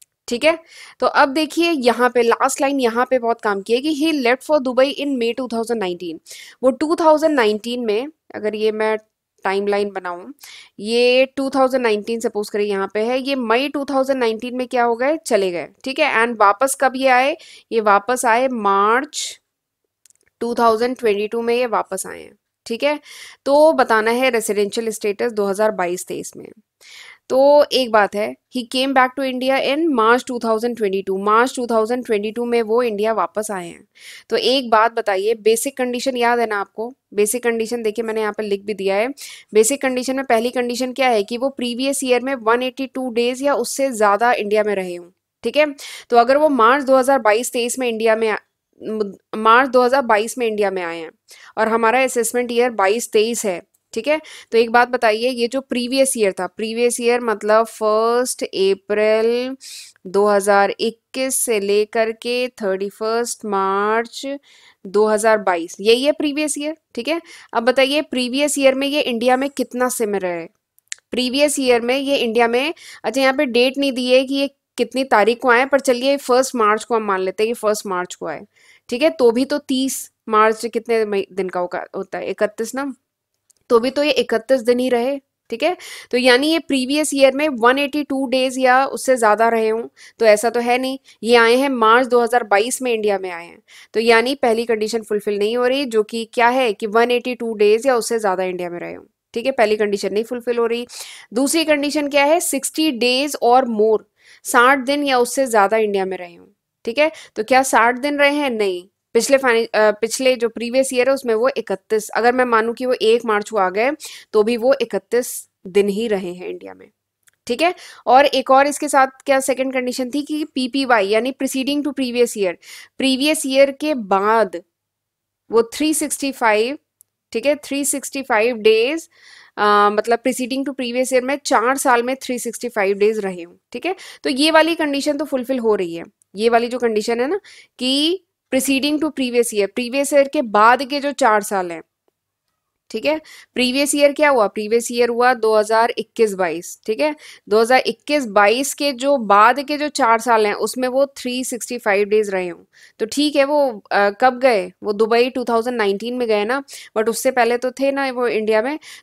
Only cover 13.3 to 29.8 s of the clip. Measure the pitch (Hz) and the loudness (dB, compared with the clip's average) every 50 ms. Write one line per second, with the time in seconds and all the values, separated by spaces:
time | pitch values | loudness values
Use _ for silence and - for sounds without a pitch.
13.3 | 277 262 247 220 220 247 277 294 - 294 277 277 277 269 262 262 277 262 247 226 | -4 -2 0 0 0 0 0 -2 -4 -6 -4 -2 -2 0 0 0 0 0 0 -2
14.3 | 220 220 247 247 240 254 254 240 - 247 240 240 233 226 254 277 320 320 - - | -2 -4 -6 -8 -6 -6 -6 -2 0 0 0 0 0 0 0 -2 -2 -2 -2 0
15.3 | 240 202 190 185 175 165 143 - _ _ - 262 269 320 302 269 - 220 226 240 | 0 0 0 0 -4 -6 -8 -10 _ _ -10 -6 -2 -2 0 0 2 2 0 0
16.3 | 240 214 - 294 302 - 269 269 - - 269 262 247 254 269 262 247 247 262 285 | 2 4 4 4 4 4 0 -2 0 0 0 0 0 0 2 2 4 4 2 0
17.3 | 330 - - - - - _ - 220 226 214 214 196 202 202 - 254 254 - 233 | -2 -6 -10 -20 -20 -20 _ -6 -4 0 2 4 4 4 2 0 -2 0 0 2
18.3 | 220 240 254 269 254 226 208 196 196 196 202 214 226 254 277 - - - - - | 2 2 0 -2 -2 -2 -2 0 2 2 2 2 2 0 0 -4 -8 -10 -10 -10
19.3 | - - _ _ _ _ _ _ _ _ _ _ _ _ _ _ _ _ _ _ | -12 -16 _ _ _ _ _ _ _ _ _ _ _ _ _ _ _ _ _ _
20.3 | _ - 240 233 240 247 240 233 220 220 240 247 254 - 247 220 202 202 214 208 | _ -8 -8 -4 -2 2 2 4 4 2 0 -2 -2 -2 0 0 0 0 -2 -4
21.3 | 226 233 233 233 233 240 254 240 214 190 - - 196 185 - 185 180 170 156 - | -4 -4 -2 0 0 0 0 0 -2 -2 -2 -4 -6 -10 -10 -10 -14 -16 -18 -20
22.3 | - _ _ _ _ _ - - 226 226 269 285 302 294 - - - - - - | -20 _ _ _ _ _ -12 -10 -6 -4 -2 -2 -2 -4 -8 -16 -20 -20 -20 -20
23.3 | - _ - 269 277 294 302 320 320 262 240 - 226 220 214 226 233 247 262 262 | -20 _ -2 2 4 6 6 6 6 4 2 2 2 2 2 2 0 0 0 0
24.3 | 233 226 214 - 202 208 208 202 - 233 226 220 214 - - 214 247 - 233 247 | 0 0 -2 -2 0 0 -2 -2 -2 -4 -4 -6 -6 -4 -4 -4 -4 -2 -4 -4
25.3 | 226 208 202 196 190 196 214 220 208 185 180 175 180 185 - - - 143 - - | -2 -2 -2 -2 0 0 0 0 0 -2 -4 -4 -4 -6 -8 -10 -10 -10 -12 -12
26.3 | - - - - - 220 _ _ _ _ - - - - - - - _ _ - | -16 -18 -20 -20 -20 _ _ _ _ _ -20 -20 -20 -20 -20 -20 -20 _ _ -2
27.3 | 240 262 269 285 294 294 285 - - 254 262 226 214 220 202 190 - 202 214 240 | 2 4 6 6 6 6 6 4 2 0 0 2 4 2 2 2 0 -4 -6 -6
28.3 | 262 - _ _ - 254 226 233 - 254 262 269 269 262 254 254 254 - 269 262 | -8 -12 _ _ -8 -8 -8 -4 -2 -2 -2 0 2 2 2 2 0 -4 -6 -4
29.3 | 254 254 254 262 269 269 - 247 269 302 | -4 -4 -2 -2 0 0 0 -2 -2 0